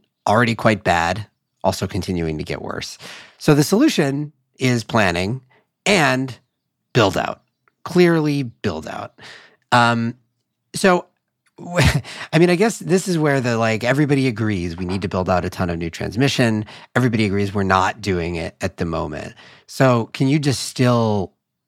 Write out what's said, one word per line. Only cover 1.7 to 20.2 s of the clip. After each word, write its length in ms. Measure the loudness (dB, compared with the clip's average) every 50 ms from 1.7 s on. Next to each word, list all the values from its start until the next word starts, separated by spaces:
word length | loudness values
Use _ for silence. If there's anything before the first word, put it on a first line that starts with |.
| -2 -2 -4
continuing 520 | -6 -6 -6 -4 -4 -4 -2 -2 -4 -4 -6
to 40 | -6
get 180 | -8 -8 -8
worse. 360 | -8 -10 -10 -10 -10 -12 -14 -16 -18 -20 -18 -20 -20 -20 _
So 160 | -4 2 2 4
the 100 | 4 4
solution 680 | 2 2 2 2 2 2 2 0 0 -2 -4 -6 -8 _ _ _ _ _
is 260 | -2 0 0 0 0 -2
planning 580 | -2 0 2 2 2 2 0 -2 -4 -4 -6 -10 _ _ _ _ _ _ _ -2
and 520 | 0 2 2 2 2 2 0 -2 -6 -8 -14 _ _ _ _ _ _ _ _ _ _
build 260 | 2 2 2 2 2
out. 260 | -2 -4 -6 -8 _ _ _ _ _ _ _ _ _ -10
Clearly 600 | -2 2 4 4 6 4 2 0 0 -2 -2 -4
build 440 | -6 -8 _ -6 -6 -6 -6 -10
out. 300 | -10 -12 -12 -12 -14 _ -20 -20 -20 -20 -20 -20 -20 _ _ _ 0
Um, 440 | 2 4 4 4 2 0 -2 -4 -6 _ _ _ _ _ _ _ _ _ _ _ -6
so, 300 | 2 2 4 4 2 0 _ _ _ _ _ _ _ _ _ _
<laughs> 80 | -18 -12 -4 0 2 4 4 2 0 -4 -6 -14 -16 -8 -2
I 80 | 2 4
mean, 100 | 4 4
I 60 | 4
guess 240 | 4 2 0 0 -4
this 280 | -2 0 0 0 0
is 100 | 0 -2
where 240 | 0 2 2 2 2
the, 160 | 0 0 0
like, 260 | 2 2 0 0 0 0
everybody 440 | 0 2 2 2 2 2 2 0
agrees 500 | 0 -2 -2 -2 -2 -2 -2 -4 -6 -6
we 80 | -6 -6
need 160 | -6 -4 -4
to 80 | -4 -4
build 200 | -2 -2 0 0
out 160 | 0 0 0
a 40 | -4
ton 200 | -6 -4 -4 -4
of 80 | -4
new 120 | -4 -6 -8
transmission. 760 | -8 -8 -8 -6 -2 0 0 0 2 2 0 0 0 -2 -4 -8 -12 -20 -10 -4 -2
Everybody 300 | 0 0 2 2 2 0
agrees 280 | 0 0 0 -2 -2 -2
we're 100 | -2 0
not 380 | 2 2 2 2 2 -2 -4
doing 340 | -4 -2 -2 -2 -2 -4 -4
it 200 | -6 -6 -8 -8 -6
at 160 | -8 -6 -4
the 80 | -4 -6
moment. 480 | -4 -4 -4 -6 -6 -8 -10 -12 -12 -16 -20 -20 -20 -20 -20 _
So 420 | -8 -2 2 4 4 4 2 0 -4 -2
can 140 | -2